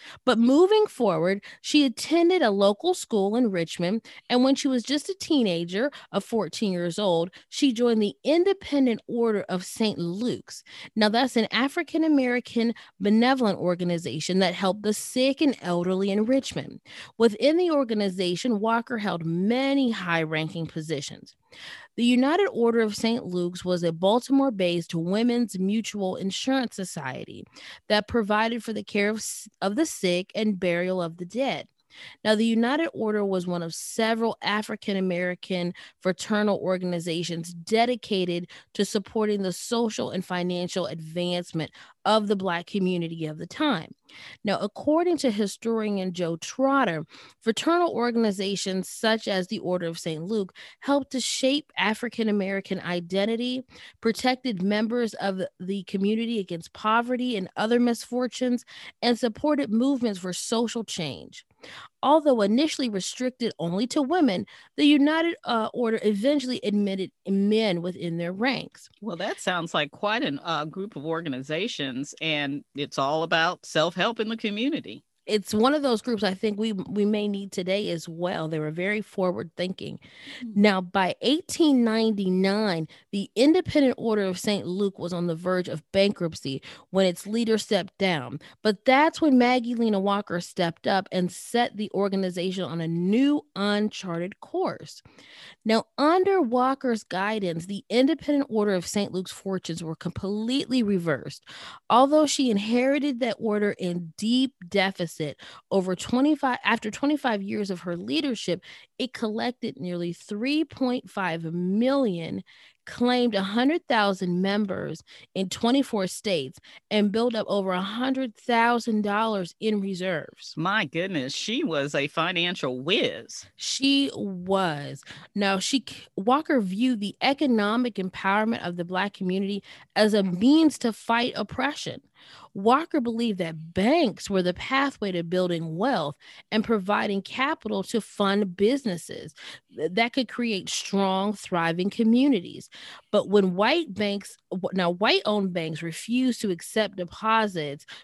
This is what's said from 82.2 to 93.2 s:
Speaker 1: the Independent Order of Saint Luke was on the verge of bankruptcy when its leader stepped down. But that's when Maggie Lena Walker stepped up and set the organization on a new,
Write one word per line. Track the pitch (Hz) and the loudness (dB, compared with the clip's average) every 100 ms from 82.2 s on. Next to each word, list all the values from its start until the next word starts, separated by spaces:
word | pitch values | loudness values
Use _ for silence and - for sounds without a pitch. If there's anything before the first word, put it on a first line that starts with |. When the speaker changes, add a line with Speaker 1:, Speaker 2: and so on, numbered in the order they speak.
| 185 185 190 208 214 165 160 - _ | 2 4 4 2 0 -2 -4 -10 _
Speaker 1:
the | 202 - | -6 -4
Independent | - 285 359 - 302 269 - | 4 6 6 4 4 4 2
Order | 226 214 | 0 0
of | 190 180 | 0 -2
Saint | - 202 151 | -2 -2 -2
Luke | 185 202 - | -2 -2 -2
was | 175 | -6
on | 175 175 | -2 -2
the | |
verge | 165 180 185 180 | -2 0 0 -2
of | 156 - | -8 0
bankruptcy | 196 202 202 170 - 143 131 - - - | 4 4 2 -4 -4 -8 -8 -10 -20 -2
when | 185 190 | 2 2
its | 175 202 | 2 -2
leader | 226 220 214 | 0 2 0
stepped | - 226 196 - | 2 0 0 0
down. | 190 160 123 143 - - | 2 2 -2 -10 -12 -2
But | 214 196 | -2 2
that's | - 262 320 - | 4 6 6 4
when | 311 254 | 6 6
Maggie | 240 254 233 | 6 4 0
Lena | 233 233 202 | 0 2 2
Walker | 196 202 - 175 | 2 0 -2 -6
stepped | - - 170 - - | -4 -2 -2 -2 0
up | 196 - | 0 0
and | 185 180 | -2 -2
set | - - 233 240 | -4 -4 0 0
the | 196 214 | -2 -4
organization | 185 196 190 185 180 185 190 | -2 0 0 -2 -2 -4 -4
on | 156 170 | -4 -4
a | 165 | -2
new, | 170 180 220 | 0 2 4